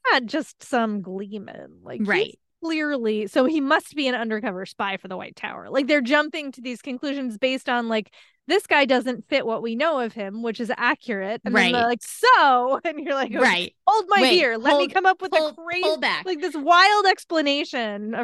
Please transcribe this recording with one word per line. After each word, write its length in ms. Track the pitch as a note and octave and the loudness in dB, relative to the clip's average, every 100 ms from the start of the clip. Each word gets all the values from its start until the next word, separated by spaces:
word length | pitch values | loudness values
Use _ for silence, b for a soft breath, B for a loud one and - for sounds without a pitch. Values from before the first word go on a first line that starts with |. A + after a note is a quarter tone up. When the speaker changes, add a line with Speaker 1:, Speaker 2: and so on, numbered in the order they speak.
| B4+ | 0
Speaker 1:
not 140 | D4+ A3+ | 0 0
just 360 | D#4+ E4 - | -6 -6 -12
some 380 | - A#3+ A3+ G#3 | -4 -2 -2 -4
gleeman. 760 | F#3 F#3+ G3+ G#3 - - - F3 | -8 -12 -10 -12 -14 -16 -20 -20
Like, 180 | F3+ A3+ | -14 -6
he's 80 | G#3 | -2
Speaker 2:
Right. 300 | G3+ - - _ - | -2 -2 -8 _ -10
Speaker 1:
clearly, 640 | E4 D#4 D4+ C#4 A3 G#3+ G3+ | -6 -4 -2 -2 -2 -4 -2
so 160 | D4+ | 0
he 160 | C4 D#4 | 2 0
must 340 | C4+ E4+ - C#4+ | 0 0 -2 -4
be 100 | C4 | -4
an 60 | |
undercover 520 | B3 A3+ A3 A3+ F#3 F#3+ | -2 -4 -4 -6 -8 -12
spy 300 | - G3+ F#3+ | -8 -6 -6
for 100 | F#3+ | -10
the 80 | F#3 | -12
White 200 | - - | -12 -12
Tower." 320 | - - F#2 | -12 -12 -4
Like, 160 | B3 C4 | -2 2
they're 140 | D4 | 2
jumping 520 | A#3 D4 D4+ E4 C#4 | 4 2 0 -6 -10
to 80 | B3 | -12
these 220 | B3 A#3 | -12 -10
conclusions 560 | - B3 C#4+ C#4 B3+ G#3 | -10 -8 -6 -6 -6 -2
based 300 | C4 C4 - | -2 -2 -2
on, 200 | A#3+ A3+ | -2 -2
like, 240 | A3 F#3+ b b b - | -4 -4 b b b -2
this 180 | F#4+ - | -2 2
guy 180 | D4+ | 2
doesn't 440 | C4+ B3+ B3 A#3+ - | 4 2 0 -8 -2
fit 180 | C4+ B3 | -2 0
what 160 | A3 | -4
we 140 | A#3 A3+ | -4 -2
know 240 | D#4+ C#4+ | -2 0
of 120 | A3+ | -4
him, 280 | A3+ G3 G#3+ | -6 -10 -6
which 160 | A#3 A3 | -6 -6
is 120 | A3+ - | -4 0
accurate. 640 | A#3+ D4 - G3+ F#3+ A#3 | 0 0 -4 -6 -4 -6
And 100 | G#3 | 0
then 160 | G#3 F3+ | 2 2
they're 120 | A#3+ | 2
Speaker 2:
Right. 60 | A#3 | 0
Speaker 1:
like, 120 | A#3+ | -2
"So," 760 | - - A#4+ A4+ D4 B3 B3+ C4+ | -6 0 4 6 6 4 2 -2
<laughs> 40 | |
and 140 | E4+ D4+ | -4 -6
you're 160 | D#4+ | -4
like, 160 | C#4 B3 | -2 -2
"Okay, 80 | - | 2
Speaker 2:
Right. 380 | B3 F3 F3+ _ - | 2 2 -2 _ 2
Speaker 1:
hold 200 | G#4+ F#4 | 2 4
my 120 | G4+ | 4
Speaker 2:
Wait, 100 | C4 | 6
Speaker 1:
beer. 280 | F4+ C4 A3+ | 4 4 2
Let 140 | C4 | 4
me 60 | C#4+ | 4
Speaker 2:
hold, 140 | - | 2
Speaker 1:
come 140 | F#4+ F#4+ | 2 2
up 160 | F#4 | 2
with 80 | F#4 | 0
Speaker 2:
pull, 160 | E4+ D4+ | 0 0
Speaker 1:
a 40 | |
crazy, 280 | D#4 E4 F4 | -6 -8 -2
Speaker 2:
pull 140 | F#4 F4+ | 0 0
back. 260 | B3+ D#4+ F#4 | -2 -2 -4
Speaker 1:
like, 140 | D#4 | -4
this 160 | E4+ D4+ | -4 -2
wild 500 | C#4+ F4 G4 G#4 G4 | 4 6 6 6 4
explanation 1080 | G#4 - D#4+ C#4+ C#4+ D#4+ C4 A3 G3+ G#3+ A3+ | 2 0 0 0 0 -2 -4 -4 -6 -8 -6